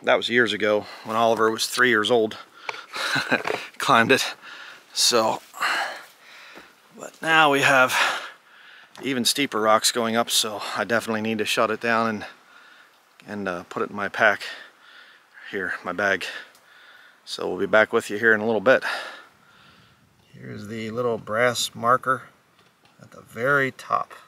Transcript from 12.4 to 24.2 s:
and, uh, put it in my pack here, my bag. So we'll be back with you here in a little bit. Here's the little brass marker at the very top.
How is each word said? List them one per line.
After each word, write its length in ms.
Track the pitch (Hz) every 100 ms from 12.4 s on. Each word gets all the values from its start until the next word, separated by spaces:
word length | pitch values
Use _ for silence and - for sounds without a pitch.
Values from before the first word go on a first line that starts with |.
| _ - - - - _ _ _ -
and, 200 | 104 98
uh, 160 | 87
put 180 | 92 -
it 80 | 110
in 60 | 101
my 140 | 98
pack 340 | - 113 98 - - - _ - - - - _ - -
here, 240 | 101 92 -
my 100 | 95
bag. 320 | 90 101 95 - - - _ _ - - - - _ -
So 180 | - 90
we'll 120 | 90
be 80 | 95
back 260 | 107 107
with 160 | 117 -
you 80 | 104
here 160 | 113
in 80 | 110
a 40 | 110
little 120 | 110
bit. 240 | 95 127 - - - - - _ _ _ - _ _ _ _ _ _
Here's 320 | 131 127 113 104
the 240 | 113 110
little 300 | 113 123 110
brass 500 | 98 107 123 113 - 113
marker 480 | 117 123 - 127 - _ _ _ _ _ _ _
at 120 | -
the 100 | -
very 500 | - 107 127 143 135
top. 420 | - - - - -